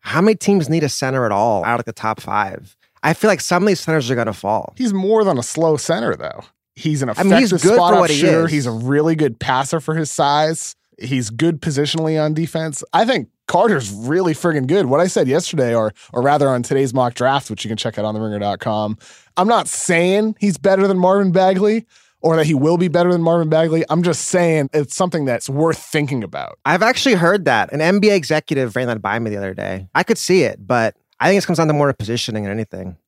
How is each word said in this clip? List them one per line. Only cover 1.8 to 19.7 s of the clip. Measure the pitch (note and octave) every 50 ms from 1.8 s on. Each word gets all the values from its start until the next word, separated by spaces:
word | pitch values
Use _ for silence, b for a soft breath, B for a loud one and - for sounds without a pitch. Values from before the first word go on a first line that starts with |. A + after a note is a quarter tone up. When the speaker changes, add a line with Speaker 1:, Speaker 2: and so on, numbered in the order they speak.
| A#2 -
Speaker 1:
the |
top | A2 - - A2 A2 -
five? | - - G2+ G#2 G#2 G2 F2 - - - _ _ _ _ _ _
I | - D3 E3
feel | - - A3
like | G3 D3+
some | - - G#3+ - F#3
of | G#3
these | F#3+ D3+
centers | - - D#3+ D#3 C3 A#2
are | C3
gonna | A#2+ A#2 A2
fall. | G2+ - - G2 G#2+ G#2 - - - -
Speaker 2:
He's | C4 A#3 G3
more | F#3+ F#3+ G3 A3 A3 G#3+
than | G3 E3+ B2
a | A#2+
slow | - - D#3 E3 E3 D#3
center, | C#3 - - E3 - - A#3 G2
though. | B1 - C#2+ - - - - _ _ _ _ _
He's | - - E3 D3+ C#3+
an | C3+ B2
Speaker 1:
I | G#2+ - F3+
mean, | G3 F#3+ B3
he's | C4+ G#3+
Speaker 2:
effective | F3+ E3+ -
Speaker 1:
good | F3+
for | A3 B3
Speaker 2:
spot-up | F3 E3+ F3+ F3
Speaker 1:
what | - -
he | D3+ C#3+
Speaker 2:
shooter. | D#3+ E3 - E3 E3
Speaker 1:
is. | E3
Speaker 2:
He's | D#3 D3 C3+ A#2+
a |
really | A2+ A2+ A#2 B2+ C#3 D3 D3+ E3 E3
good | D#3 D3+ C3+ A#2 _
passer | - - C3 B2+ C#3 - - E3
for | D3+ - D#3+
his | E3 D#3 C#3+
size. | - - D3+ C#3+ C#3+ D3+ D#3 D#3 E3 - - - - _ _ _ _ -
He's | G#2 B2 C3+ C3 B2 G#2
good | A2+ A2+ D#3 E3+ E3+ C#3 -
positionally | E3+ C#3+ C3+ D3 C#3+ - D#3+ D#3+ D#3 D#3+ D#3 D3+
on | D#3 D#3
defense. | D#3 E3+ E3+ - E3 D#3+ D#3+ C#3+ - - - -
I | E3+ A3
think | A3+ C4 F#3+ A#2+ - _ _ _ -
Carter's | - F3 G3+ - G#3 C#3+ A#2+ G2
really | G2+ G2 A2+ B2+ D3+ F3+ F#3+ F3 D#3
friggin' | - - F3 D#3+ D3 C3 B2+
good. | E3 G3+ F#3
What | B2 C3 D3
I | F3 F#3+
said | - A3 E3 B2+
yesterday, | C3 D#3+ F#3 - - D3+ B2+ A#2+ A#2
or, | A#2 A2 A2 - B B B B
or | B2
rather | B2 C#3+ D3 D3 C#3+ C3+
on | C3 B2 A#2+
today's | - D#3 C3+ C#3 B2+ A2+
mock | C3+ B2+ A#2+ A#2+
draft, | - B2+ B2+ C3+ C#3 - -
which | G#2+ F#2+ -
you | G#2
can | A2+
check | G#2 - A#2 G#2+ -
out | G#2
on | G#2+ G#2+
the | G#2+
ringer | A2 A2 G#2 G#2
dot | G2+ G2+ G2 G#2
com, | - B2 G#2+ G#2+ G#2+ G#2 A2 - B B B B B B B
I'm | - F#3 G#3+
not | F4 D#4 -
saying | -